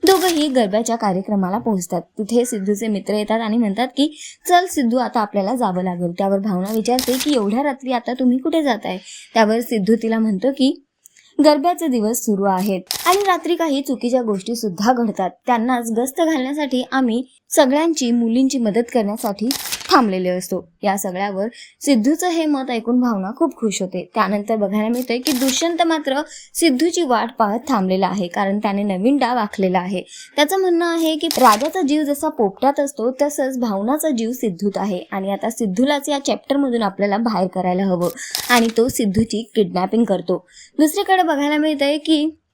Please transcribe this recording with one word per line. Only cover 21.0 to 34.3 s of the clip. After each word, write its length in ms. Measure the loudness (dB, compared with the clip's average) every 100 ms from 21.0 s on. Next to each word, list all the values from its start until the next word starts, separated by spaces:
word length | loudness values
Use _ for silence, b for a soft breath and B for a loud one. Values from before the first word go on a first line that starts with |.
| -2 -4 -4 -2 -6 B B B
सिद्धूचं 460 | 2 4 4 2 0
हे 180 | 0 0
मत 260 | -2 -2
ऐकून 280 | -4 0 0
भावना 320 | 2 0 -4 -2
खूप 200 | -2 0
खुश 240 | -4 -2
होते. 300 | -4 -6 -6 -2
त्यानंतर 400 | 0 -2 -2 -2
बघायला 340 | 0 -2 -2
मिळतंय 280 | -2 -2 -2
की 140 | 0
दुष्यंत 500 | 0 0 0 -2 0
मात्र 400 | 0 0 0 -4 -4 B B
सिद्धूची 480 | 0 2 4 0 0
वाट 280 | 0 0 0 -2
पाहत 200 | -2 -2 0
थांबलेला 400 | 0 2 0 0
आहे, 200 | -2 -4
कारण 320 | -2 -2 0
त्याने 240 | -2 -2
नवीन 340 | -2 0 2 2
डाव 200 | 2 0
आखलेला 420 | -2 -2 0 0
आहे. 220 | -2 -6 -8 B B 0
त्याचं 220 | 0 2
म्हणणं 280 | 2 2 0
आहे 300 | 0 0 0
की 120 | -2
राजाचा 540 | 6 6 6 0 -2
जीव 220 | 0 0
जसा 260 | 0 -2 -2
पोपटात 500 | 0 -2 2 0 0
असतो, 320 | -2 -2 -4 0
तसंच 380 | -2 0 -4 -2
भावनाचा 500 | -2 -2 -2 0 0
जीव 220 | -2 -2